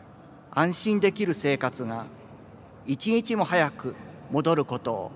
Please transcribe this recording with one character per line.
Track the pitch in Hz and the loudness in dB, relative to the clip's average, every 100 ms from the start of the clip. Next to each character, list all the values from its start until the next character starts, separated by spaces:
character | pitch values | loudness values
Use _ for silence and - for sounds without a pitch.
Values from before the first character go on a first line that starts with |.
| - - - - - | -20 -20 -20 -20 -4
安 | - 165 | 2 2
心 | 175 220 208 | 2 0 4
で | 196 | 4
き | 196 | 2
る | 196 | 0
生 | 160 143 139 | 0 0 2
活 | 127 127 | 0 -2
が | 117 113 110 - - - - - - - | -6 -6 -10 -14 -20 -20 -20 -20 -20 -12
一 | - 135 214 | -6 -4 0
日 | 226 226 | 0 2
も | 220 | 0
早 | 175 175 147 | 2 4 2
く | - 127 - - - - | 0 -10 -10 -14 -18 -4
戻 | 139 156 | 0 4
る | 160 139 | 2 2
こ | 123 | -2
と | 123 | -4
を | 107 92 | -4 -6